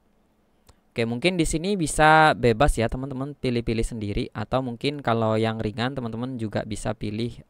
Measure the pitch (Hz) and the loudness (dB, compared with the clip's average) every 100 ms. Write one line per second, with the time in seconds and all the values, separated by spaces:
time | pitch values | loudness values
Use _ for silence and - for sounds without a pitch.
0 | _ _ _ _ _ _ _ _ _ - | _ _ _ _ _ _ _ _ _ -4
1 | 113 120 170 180 156 160 175 202 151 - | -2 0 0 0 0 0 -2 -2 -2 4
2 | 156 156 156 131 120 110 147 - 113 127 | 6 8 6 6 2 4 4 4 0 -2
3 | 139 127 139 143 131 120 113 113 113 117 | -6 -6 -8 -6 -2 -2 -2 -2 -2 -4
4 | 101 101 104 - 107 127 131 117 139 147 | -4 -4 -4 -6 -2 -2 -2 -4 -4 -2
5 | 131 113 110 110 110 113 107 107 120 139 | -2 0 2 2 0 -2 -4 -4 -4 -4
6 | 117 113 127 127 110 110 107 101 113 110 | -8 -6 -8 -6 -4 -4 -6 -6 -6 -6
7 | 107 110 117 - - | -6 -6 -6 -8 -10